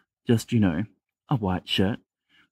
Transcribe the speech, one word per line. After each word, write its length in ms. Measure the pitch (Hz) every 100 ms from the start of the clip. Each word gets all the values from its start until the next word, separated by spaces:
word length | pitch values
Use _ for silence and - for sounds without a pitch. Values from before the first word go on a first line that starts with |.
| _ _ _
just, 260 | 117 -
you 80 | 120
know, 260 | 101 80 107 _ _ _ _
a 60 | 139
white 340 | 101 92 -
shirt? 300 | - 98 117 _ _ _ _ _